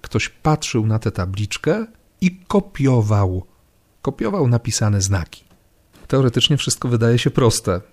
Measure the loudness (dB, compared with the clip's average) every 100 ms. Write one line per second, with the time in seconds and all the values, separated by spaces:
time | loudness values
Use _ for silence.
0 | -4 -4 -4 -4 -2 -2 -2 -2 0 0
1 | -2 -4 -6 -4 -6 -4 -2 -2 -4 _
2 | _ _ -2 -2 -2 -2 -2 -2 2 2
3 | 2 2 0 -2 -8 _ _ _ _ _
4 | -8 -4 -4 0 2 0 0 -2 0 0
5 | 0 -2 -4 -14 _ _ _ _ _ -20
6 | -2 2 2 2 0 0 -2 -4 -2 2
7 | 2 2 2 2 2 2 -2 -4 -6